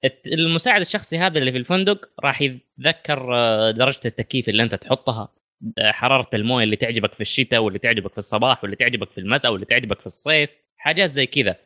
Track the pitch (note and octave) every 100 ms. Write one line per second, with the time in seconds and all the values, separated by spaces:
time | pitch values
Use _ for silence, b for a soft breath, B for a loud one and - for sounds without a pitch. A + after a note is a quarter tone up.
0 | F3+ - - D#3+ E3 E3 B3+ G#3 F3 G#3+
1 | - E3 F#3 D#3 C3 B2+ A#2+ F3+ F#3+ G3+
2 | - - C#3+ C3 C#3+ B2+ _ - C3+ E3
3 | - D3 B2+ B2 A#2 A2 A2 A2 C3 C3+
4 | A#2+ - A2+ C3 A2+ G#2 A#2 G2+ - -
5 | - A#2 G2+ _ _ _ A#2 - G#2+ G#2+
6 | B2 C3+ B2 A2+ G#2+ B2+ G#2+ G#2+ A#2 A#2
7 | G#2 - G#2+ - B2+ A#2+ A2 G2 A#2+ A2+
8 | F#2+ - G2+ G#2+ B2+ B2 G2+ - A#2+ B2
9 | - - F#2+ C3+ B2 G2+ G2+ A#2+ A#2 G#2
10 | - - - D#3 D3 _ _ _ - D#3+
11 | F#3+ C#3 C3 - G#2+ F#2